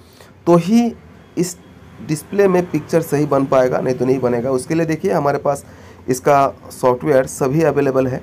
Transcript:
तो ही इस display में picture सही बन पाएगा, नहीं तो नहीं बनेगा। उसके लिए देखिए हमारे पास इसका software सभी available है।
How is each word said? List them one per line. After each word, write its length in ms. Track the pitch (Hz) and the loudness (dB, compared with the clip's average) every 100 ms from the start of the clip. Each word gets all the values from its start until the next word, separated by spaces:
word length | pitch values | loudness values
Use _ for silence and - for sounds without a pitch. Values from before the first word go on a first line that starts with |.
| - - - - 170 | -20 -20 -20 -6 2
तो 100 | 170 | 2
ही 380 | 170 233 233 - - - - - | 4 2 2 -4 -16 -20 -10 -6
इस 180 | 175 - - - - - - | -6 -8 -20 -20 -20 -14 -8
display 400 | 156 - 202 196 | -8 -4 0 2
में 220 | 180 180 | 2 0
picture 320 | 151 - 165 | -4 -2 -2
सही 240 | 160 143 147 | 0 -2 0
बन 180 | 139 | 0
पाएगा, 340 | 135 131 127 156 | 2 2 2 0
नहीं 160 | 131 | -2
तो 100 | 127 | 0
नहीं 160 | 127 131 | 0 0
बनेगा। 300 | 123 120 131 | 0 -2 -2
उसके 240 | 131 123 | -4 -2
लिए 120 | 165 160 | -2 -2
देखिए 260 | 156 190 | -2 -2
हमारे 260 | 180 143 139 | 0 0 -2
पास 260 | 143 - - - - - - | -2 -4 -8 -20 -20 -10 -6
इसका 460 | 131 151 139 135 - - | -2 2 2 2 -2 -16
software 560 | - 127 123 156 131 131 | -2 0 0 2 0 0
सभी 360 | - 135 156 | -4 -2 0
available 440 | 156 139 139 131 131 | 0 0 0 0 -2
है। 140 | 135 | -4